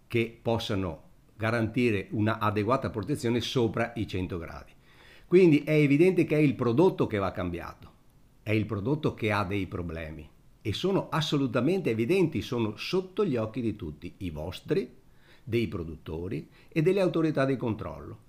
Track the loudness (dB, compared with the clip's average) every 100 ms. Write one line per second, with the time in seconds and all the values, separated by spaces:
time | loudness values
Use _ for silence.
0 | -4 -2 -2 -4 -2 -2 -2 -2 -4 -6
1 | -14 -20 _ -6 -2 0 0 0 2 0
2 | -2 -2 0 0 0 0 0 0 -2 -6
3 | -6 -2 0 0 0 0 0 0 -4 -4
4 | -6 -4 -4 -6 -8 -14 -18 -20 -20 -20
5 | -20 -20 4 6 8 6 4 4 6 6
6 | 6 4 2 4 4 4 2 4 4 4
7 | 0 0 -2 -2 -4 -6 -8 -14 -20 -20
8 | -20 -20 -20 -10 -2 0 0 -4 -2 -2
9 | -2 -2 -2 -2 -2 -4 -4 -6 -8 -8
10 | -10 -12 -16 -20 -20 _ -6 -2 0 0
11 | 0 -2 0 0 0 2 2 2 0 0
12 | 2 2 2 0 -4 -2 -2 -4 -4 -4
13 | -2 -2 0 0 -2 -4 -4 -4 -8 -10
14 | -14 -8 -8 -6 -8 -8 -4 -2 -4 -10
15 | -20 -20 -20 -18 -4 -2 -2 -4 -8 -12
16 | -10 -8 -6 -8 -10 -18 -6 0 2 4
17 | 2 2 0 2 0 0 -2 -4 -6 -10
18 | -14 -16